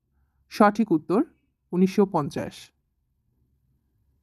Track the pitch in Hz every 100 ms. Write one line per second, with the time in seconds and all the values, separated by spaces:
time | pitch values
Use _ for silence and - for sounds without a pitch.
0 | _ _ _ _ _ - 208 208 226 160
1 | - 190 339 _ _ _ - 180 190 202
2 | 196 175 139 - - - - _ _ _
3 | _ _ _ _ _ _ _ _ _ _
4 | _ _